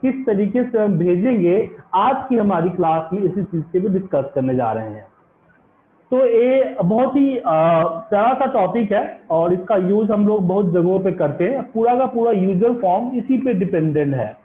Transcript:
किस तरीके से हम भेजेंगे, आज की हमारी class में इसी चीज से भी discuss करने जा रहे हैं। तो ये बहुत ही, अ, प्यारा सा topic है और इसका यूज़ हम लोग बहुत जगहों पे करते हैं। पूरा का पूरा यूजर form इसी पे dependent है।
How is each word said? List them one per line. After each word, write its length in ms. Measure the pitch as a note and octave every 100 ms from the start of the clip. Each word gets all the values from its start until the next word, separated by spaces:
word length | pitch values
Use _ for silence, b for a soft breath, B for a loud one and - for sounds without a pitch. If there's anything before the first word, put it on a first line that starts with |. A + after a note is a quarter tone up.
किस 240 | C4 B3+ -
तरीके 380 | G3+ G#3 A#3+
से 160 | B3 A3+
हम 180 | G#3 E3+
भेजेंगे, 580 | F3 F3 A#3 A#3 F3 F#3+ A3 B B F#3
आज 200 | A3+ C4+ -
की 80 | A#3+
हमारी 320 | G#3 F3+ E3+
class 380 | F3+ E3 D#3+ D#3+
में 80 | F#3+
इसी 220 | F#3+ F#3+
चीज 200 | F3+ E3
से 160 | D3 F#3
भी 100 | G3+
discuss 420 | F#3+ F#3 C#3+ C#3 -
करने 200 | C3 B2+
जा 160 | A#2
रहे 180 | A2 A2
हैं। 180 | G#2 - _ _ _ _ _ _ _ _ _ _
तो 140 | B3+ C4
ये 480 | A3+ B3 C4+ B3+ -
बहुत 400 | F3 A3 A3+ C#4
ही, 220 | C#4 B3+
अ, 60 |
प्यारा 880 | - D#3+ E3 E3 E3 - - G3+ A3+ B3+
सा 100 | C4+
topic 380 | A#3+ F3+ A#3+ G#3+
है 120 | G3 C4 - -
और 220 | E3 E3+
इसका 220 | F3+ F#3 G#3 F#3
यूज़ 220 | G#3 G#3
हम 160 | G#3+ G#3
लोग 200 | G#3+ F3+
बहुत 240 | F#3+ F#3+
जगहों 260 | F3 E3+ F#3+
पे 120 | F#3+
करते 360 | - D3+ C#3 F3+
हैं। 140 | C4+ -
पूरा 260 | A3 A3+ B3
का 80 | C4
पूरा 180 | A#3+ A#3
यूजर 480 | G#3+ F#3 F#3 A#3 A#3+
form 300 | F#3+ F#3 A#3+ B3+
इसी 200 | - B3+
पे 160 | C4 G3
dependent 600 | F#3+ F3 D#3+ D3+ C#3+ C3+
है। 180 | A2 -